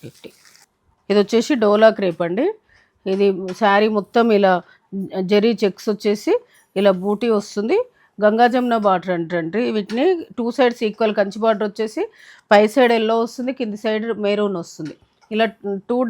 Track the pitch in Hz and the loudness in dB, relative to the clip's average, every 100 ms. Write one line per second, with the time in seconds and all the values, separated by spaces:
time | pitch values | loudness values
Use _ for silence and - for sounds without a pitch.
0 | 127 - - _ _ _ _ _ _ _ | -20 -20 -20 _ _ _ _ _ _ _
1 | - 202 202 233 233 269 214 208 220 208 | -2 0 2 0 0 0 2 6 4 4
2 | 190 165 170 190 349 440 _ _ _ _ | -2 -2 -4 -2 -4 -4 _ _ _ _
3 | 196 190 202 190 185 185 208 202 214 214 | -4 0 0 0 -6 -2 2 4 2 0
4 | 196 233 233 208 190 180 - _ _ 196 | -2 0 4 4 4 2 -2 _ _ -10
5 | 190 190 185 208 226 214 202 - - 208 | -8 -6 0 2 2 0 -2 -4 -6 -4
6 | 208 208 - 480 - _ _ 190 202 185 | -2 -2 0 -2 -2 _ _ 0 2 2
7 | 196 208 240 208 208 208 226 403 508 _ | -2 -2 0 -2 -2 -6 -2 -2 -2 _
8 | _ - 214 220 240 247 247 233 202 180 | _ -2 2 4 4 2 0 0 2 0
9 | 185 175 165 175 165 202 240 220 190 226 | -2 -4 -4 -4 -4 -4 -2 -4 -4 -2
10 | 330 349 - - 233 240 247 240 220 202 | 0 -2 -6 -8 -4 0 0 0 -4 -2
11 | 220 208 202 208 226 208 214 214 220 311 | -2 0 -2 -2 -2 0 -4 -6 -6 -6
12 | 453 _ - - - 208 214 262 240 233 | -8 _ -20 -10 2 4 6 4 4 2
13 | 220 233 233 - 247 254 233 208 220 214 | 0 0 -2 -6 -8 -6 -8 -6 -4 -4
14 | 226 208 202 208 208 175 160 - 156 - | -4 -4 -2 0 -2 -4 -8 -12 -14 -14
15 | _ _ - 220 220 - 202 196 - 247 | _ _ -6 -2 -2 -4 -8 -6 -4 -2